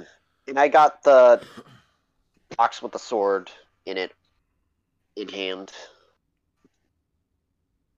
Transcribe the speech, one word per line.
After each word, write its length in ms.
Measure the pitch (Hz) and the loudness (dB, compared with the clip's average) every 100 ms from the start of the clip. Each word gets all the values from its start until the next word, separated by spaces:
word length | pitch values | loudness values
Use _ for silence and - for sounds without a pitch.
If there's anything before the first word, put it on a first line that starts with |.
| - _ _ _ - | -20 _ _ _ -10
And 100 | 135 | -2
I 80 | 143 | 0
got 340 | 156 151 - | 2 2 0
the 380 | 147 135 123 120 - - - _ _ _ _ _ _ _ _ - | 4 6 6 4 0 -20 -20 _ _ _ _ _ _ _ _ -6
box 260 | 117 - | -6 -6
with 120 | 120 | -16
the 60 | 104 | -16
sword 500 | - 117 101 98 90 - _ _ - | -8 -4 -2 -4 -8 -20 _ _ -14
in 120 | 95 | -10
it 160 | 90 _ _ _ _ _ _ _ _ _ _ - | -10 _ _ _ _ _ _ _ _ _ _ -18
in 100 | 98 | -16
hand. 440 | 98 95 92 95 - - _ _ _ _ _ _ _ _ _ _ _ _ _ _ _ _ _ _ _ _ | -12 -12 -12 -16 -20 -20 _ _ _ _ _ _ _ _ _ _ _ _ _ _ _ _ _ _ _ _